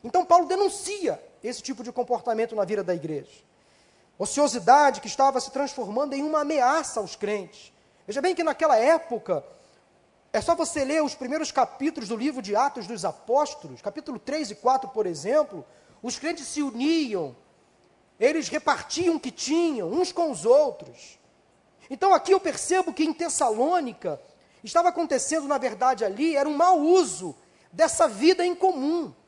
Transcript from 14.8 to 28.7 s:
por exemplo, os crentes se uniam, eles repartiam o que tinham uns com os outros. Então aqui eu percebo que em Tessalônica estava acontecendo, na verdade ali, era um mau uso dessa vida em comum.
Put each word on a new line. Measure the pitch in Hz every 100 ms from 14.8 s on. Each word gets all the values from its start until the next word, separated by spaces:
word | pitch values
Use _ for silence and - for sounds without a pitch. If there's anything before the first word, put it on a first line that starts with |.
| 254
por | 220 196
exemplo, | 156 175 294 285 180 - _ _ _
os | 240 -
crentes | 311 330 269
se | 294
uniam, | 277 226 285 330 269 196 147 120 _ _ _ _ _ _ _ _
eles | 240 320 247
repartiam | 311 311 - - 302 359 320
o |
que | 262
tinham | - - 320 339 254 170
uns | 277 359
com | - 330
os | 190
outros. | 196 269 285 - 139 117 - _ _ _ _ _ _ _ _
Então | 277 392
aqui | 370 -
eu | 381
percebo | 349 - - 370 359
que | -
em | 311
Tessalônica | - 233 - 262 214 285 359 254 - 185 143 - _ _ _
estava | 220 330 349
acontecendo, | 349 330 269 - 320 277
na | 277
verdade | 247 202 254 233
ali, | 196 202 320 285
era | 285
um | 294
mau | 349 349
uso | 302 370 269 156 180 - _ _ _
dessa | 175 320 - 320
vida | 202 302 370
em | 349
comum. | 349 381